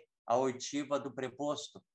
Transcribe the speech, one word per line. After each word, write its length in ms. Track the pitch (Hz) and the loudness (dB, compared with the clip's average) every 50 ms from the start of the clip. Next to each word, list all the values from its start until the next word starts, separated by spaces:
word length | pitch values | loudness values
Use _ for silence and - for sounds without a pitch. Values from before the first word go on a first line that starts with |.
| - _ _ _ _ | -10 _ _ _ _
a 120 | - 120 | 4 4
oitiva 600 | 127 135 131 123 127 - - 143 143 143 135 143 | 6 6 4 2 -2 -4 -4 -2 -4 0 0 0
do 160 | 131 120 135 117 | 0 0 -4 -4
preposto, 720 | 135 127 123 127 135 147 147 143 139 - - - - - _ | -4 -4 -4 -4 -2 -2 -2 -2 -2 -6 -10 -14 -20 -20 _